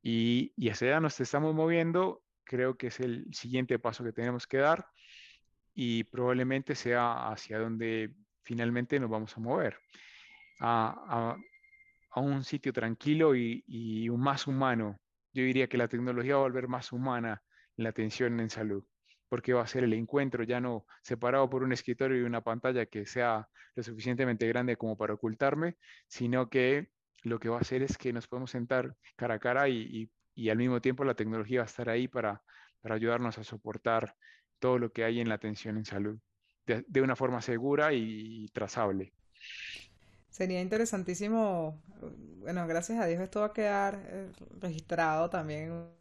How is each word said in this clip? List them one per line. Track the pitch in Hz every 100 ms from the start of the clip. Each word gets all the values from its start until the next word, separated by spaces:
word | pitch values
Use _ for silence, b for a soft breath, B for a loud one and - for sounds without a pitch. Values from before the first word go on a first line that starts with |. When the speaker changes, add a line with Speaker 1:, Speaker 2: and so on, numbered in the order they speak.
Speaker 1:
Y, | 113 113 113 120 - -
y | 120
hacia | 101 123
allá | 151
nos | 160 -
estamos | 123 143 156
moviendo, | 156 160 170 165 170 185 180 _ _
creo | - 123 131 127
que | 123
es | -
el | 127 117 -
siguiente | - 123 127 127 120
paso | 117 110
que | 120
tenemos | 110 120 123 -
que | 135
dar | 143 170 - B B B B B _ _ _
y | - 123 117
probablemente | 110 123 123 127 127 135 135
sea | 135 123 120 120 120 120
hacia | 107 - 110
donde | 113 113 113 113 110 165 208 _
finalmente | - 117 117 120 123 143
nos | 120
vamos | 110 107 -
a |
mover, | 113 156 139 - _ B B B B B B _
a, | 117 117 113 - - 120 117
a, | - - _ _ _ _ _ _
a | -
un | 139 139
sitio | 131 147 139
tranquilo | 123 113 113 147 151 160 131
y, | 117 120 -
y | 113 113 110 113
un | 120
más | 135 135 -
humano. | 135 135 117 107 101 _ _ _
Yo | 131
diría | 127 127 123
que | 123
la | 117
tecnología | 120 123 123 123 143
va |
a |
volver | 135 127 123
más | 127 120
humana | 123 131 123 117 104 _ b b -
en |
la | 113
atención | 107 110 - 123 117
en | 113
salud, | 110 107 101 - _ b b _
porque | 120 -
va | 123
a | 117
ser | 131
el | 123
encuentro | 110 113 143 139 120
ya | 113 123
no | 123 117 - B
separado | - 120 120 135 131
por | 131
un | 131
escritorio | 123 - 120 135 131
y |
una | 120 117
pantalla | 113 113 127 127 110
que | 107
sea | 101 127 120 110 107 B B
lo | -
suficientemente | 117 110 117 123 131 113 117
grande | 120 123 117
como | 110 107
para | 107
ocultarme, | 104 113 110 139 143 170 170 B B B
sino | - 120 127 120
que | 131 127 143 180 _ _ _
lo | 117 117
que | 113
va | 117
a |
hacer | - 131
es | 135 -
que | 127
nos | 117 -
podemos | 123 131
sentar | 127 120 131 127 - B -
cara | 120
a | 110
cara | 123 127 139
y, | 120 110 113 110 _ _
y, | -
y | 110
al | 110
mismo | 123 123
tiempo | 127 127
la | 139
tecnología | 120 110 113 107 127
va |
a | 113
estar | - 117
ahí | 117 127
para, | 127 110 104 _ B B _
para | 110
ayudarnos | 110 117 117 120 110
a |
soportar | 107 110 110 104 - 113 110 - B B B _
todo | 127 127
lo | 117
que | -
hay | 113 117
en | 117
la |
atención | 107 110 107 113 107
en |
salud | 107 101 104 110 _ _ _ _
de, | - 117 -
de | 139
una | 135
forma | 120 131 123
segura | 110 117 131 143 151
y, | 139 110 107 110 113
y | 107
trazable. | - 101 - 107 95 95 _ _ B B B B B B B B B _
Speaker 2:
Sería | - 185 180
interesantísimo, | 185 214 233 196 180 175 208 226 214 180 156 156 - - - - - -
bueno, | 101 175 165
gracias | 165 175 233
a | 185
Dios | 170
esto | 190 208
va | 214
a |
quedar, | 208 208 202 196 202 -
eh, | 185 190 - - -
registrado | 180 160 - 170 160 156 170
también | 180 156 151 160 170 170 170